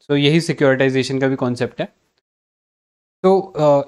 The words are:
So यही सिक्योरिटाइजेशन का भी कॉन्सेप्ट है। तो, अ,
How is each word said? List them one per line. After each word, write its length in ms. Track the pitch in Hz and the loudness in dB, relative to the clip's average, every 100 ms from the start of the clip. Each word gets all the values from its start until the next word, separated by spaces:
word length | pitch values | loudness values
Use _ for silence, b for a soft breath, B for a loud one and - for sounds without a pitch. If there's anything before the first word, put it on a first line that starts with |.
| - | -4
So 80 | 143 | 0
यही 240 | 143 165 | 2 0
सिक्योरिटाइजेशन 760 | 160 143 139 131 135 131 127 135 | -2 0 2 2 0 0 -2 -2
का 80 | 135 | -2
भी 80 | |
कॉन्सेप्ट 460 | 135 123 120 120 - | -2 -4 -4 -6 -8
है। 120 | - _ _ _ _ _ _ _ _ _ _ _ _ _ | -12 _ _ _ _ _ _ _ _ _ _ _ _ _
तो, 160 | 185 190 | 0 0
अ, 480 | 190 - 147 143 | -2 -2 2 2